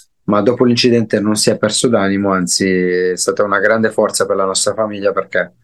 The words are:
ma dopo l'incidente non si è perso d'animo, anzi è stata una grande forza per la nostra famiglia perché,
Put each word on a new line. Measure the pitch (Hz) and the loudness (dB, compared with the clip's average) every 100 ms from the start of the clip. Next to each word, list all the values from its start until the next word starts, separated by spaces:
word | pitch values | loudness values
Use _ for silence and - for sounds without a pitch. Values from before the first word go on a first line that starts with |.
| - _ | -20 _
ma | - 104 | -2 0
dopo | 101 120 | 2 2
l'incidente | 123 120 127 117 110 107 | 2 2 2 2 0 0
non | 104 104 | 0 0
si | - | 0
è | 107 | 0
perso | 107 - 131 | -2 0 0
d'animo, | 113 98 98 98 | 2 0 0 0
anzi | 95 87 - 95 | 0 0 0 0
è | 92 90 90 90 90 | 2 0 0 -2 -2
stata | - 98 | -2 -2
una | 104 101 | 0 0
grande | 104 113 110 | 2 2 0
forza | 110 101 - 98 | 0 -2 0 -2
per | 98 | 0
la | 95 | -2
nostra | 95 - | -2 -2
famiglia | 101 107 104 98 | -2 -4 -2 -2
perché, | 95 - 92 90 _ | -2 -2 -4 -6 _